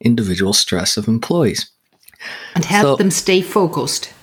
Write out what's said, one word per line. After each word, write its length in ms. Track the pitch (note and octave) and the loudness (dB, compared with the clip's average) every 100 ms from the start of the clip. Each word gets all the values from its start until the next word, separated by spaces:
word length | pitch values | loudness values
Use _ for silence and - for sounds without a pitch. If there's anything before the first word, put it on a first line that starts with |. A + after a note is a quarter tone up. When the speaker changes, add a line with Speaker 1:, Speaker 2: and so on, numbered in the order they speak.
Speaker 1:
individual 520 | A#2 A#2 G2+ F2+ G2 | 0 2 0 -2 0
stress 440 | G2+ - F#2 F2 - | 0 0 -2 -2 -2
of 100 | G#2+ | 0
employees. 640 | A2+ - F3 B2 - - _ _ _ _ - - - - F3 | -2 0 2 2 0 -8 _ _ _ _ -20 -16 -16 -8 -4
Speaker 2:
And 100 | D#3+ | 0
help 180 | G3+ | 2
Speaker 1:
So 120 | G#3+ - | 4 4
Speaker 2:
them 160 | G3 | 2
stay 300 | - - F#3 | 0 2 2
focused. 720 | F3+ G#3+ F3 D3+ A#2+ - - - | 2 0 0 -2 -4 -6 -8 -18